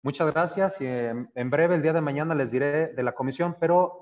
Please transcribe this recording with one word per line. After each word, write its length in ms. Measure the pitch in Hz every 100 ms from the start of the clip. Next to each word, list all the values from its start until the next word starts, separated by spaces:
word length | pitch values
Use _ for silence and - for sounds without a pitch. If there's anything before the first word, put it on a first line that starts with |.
Muchas 300 | 139 143 160
gracias 480 | 156 170 185 190 190
y 60 | 131
en, 440 | 123 120 117 123 -
en 120 | 123
breve, 280 | 143 170 175
el 60 |
día 100 | 151
de 80 | 160
mañana, 340 | 147 139 156
les 160 | 156 127
diré 380 | 120 143 147 160
de 140 | 127
la 80 | 123
comisión, 440 | - 131 131 175 170
pero 400 | 165 175 180 -